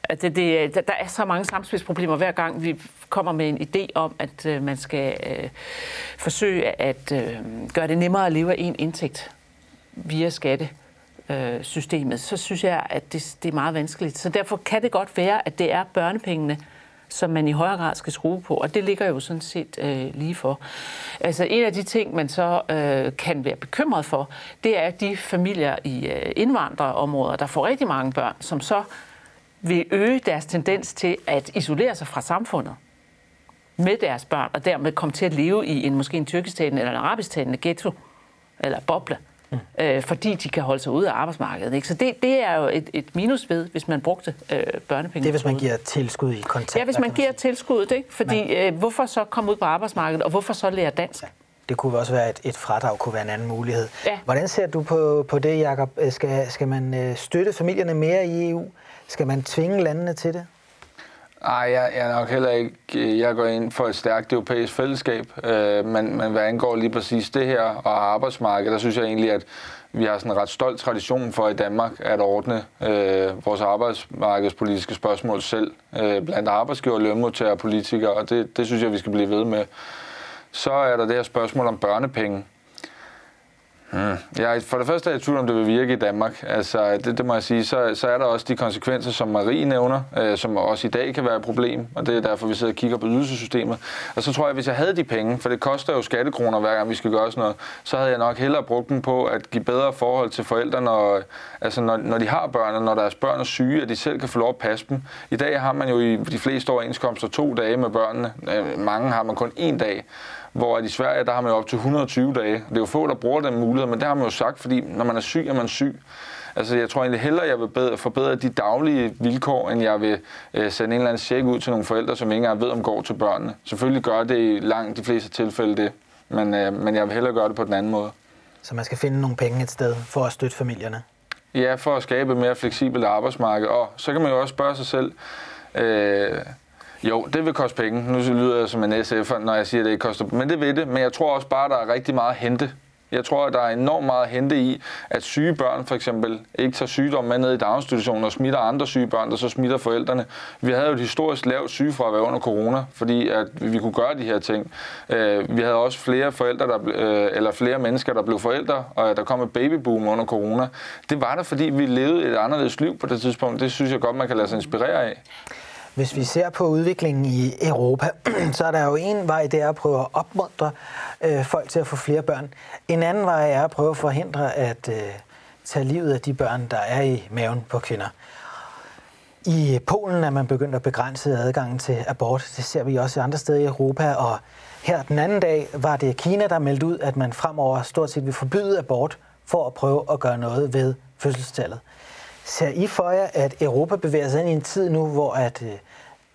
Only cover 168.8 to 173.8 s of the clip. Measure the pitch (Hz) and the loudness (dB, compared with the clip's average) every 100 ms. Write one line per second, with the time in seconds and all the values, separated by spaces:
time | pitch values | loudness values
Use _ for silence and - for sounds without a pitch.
168.8 | 143 147 185 214 170 160 147 151 147 151 | 2 2 0 0 2 2 2 2 2 2
169.8 | 151 131 131 156 170 190 180 - 151 135 | 2 2 2 -2 -2 -2 -4 -2 -4 -4
170.8 | - - - - 165 143 131 160 147 170 | -14 -12 -12 0 2 2 2 0 0 -2
171.8 | 156 135 - 147 - 135 143 - - - | -2 -4 0 0 2 -4 -6 -16 -18 -14
172.8 | - 165 165 202 190 160 151 135 156 - | 0 2 2 2 2 4 4 4 2 2